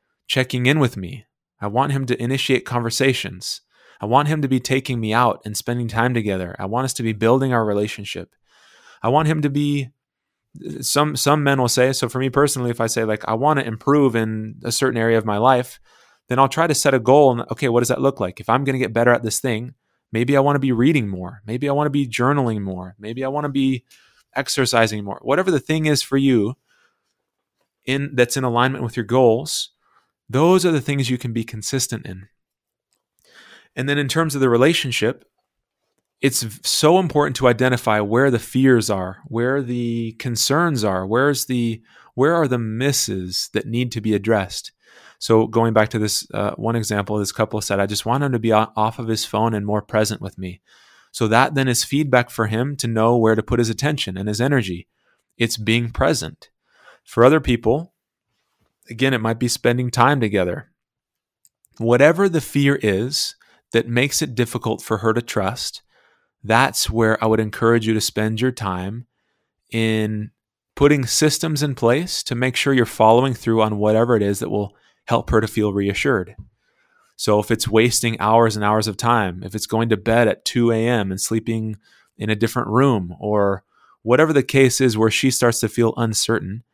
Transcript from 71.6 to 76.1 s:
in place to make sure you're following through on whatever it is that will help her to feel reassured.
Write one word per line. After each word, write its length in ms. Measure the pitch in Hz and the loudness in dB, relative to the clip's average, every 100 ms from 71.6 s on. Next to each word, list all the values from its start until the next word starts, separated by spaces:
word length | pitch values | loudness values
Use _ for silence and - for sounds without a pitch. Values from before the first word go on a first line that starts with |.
in 120 | 147 | -4
place 480 | 127 117 135 180 - | 0 2 2 -2 -8
to 100 | - | -6
make 220 | 120 127 - | -4 -2 -2
sure 180 | 143 | 0
you're 100 | 131 | 2
following 480 | 113 - 110 117 135 | 2 4 6 6 4
through 300 | 120 117 113 | -2 0 2
on 160 | 107 104 | 2 0
whatever 380 | 104 110 120 113 | 2 2 4 2
it 60 | |
is 180 | 101 101 | 2 -2
that 100 | 90 | -2
will 260 | 104 101 _ _ _ - | -4 -4 _ _ _ -2
help 240 | 117 - | -2 2
her 100 | 113 | 0
to 60 | 110 | 0
feel 260 | - 104 | 0 -2
reassured. 640 | 98 101 98 139 | 0 -2 -2 0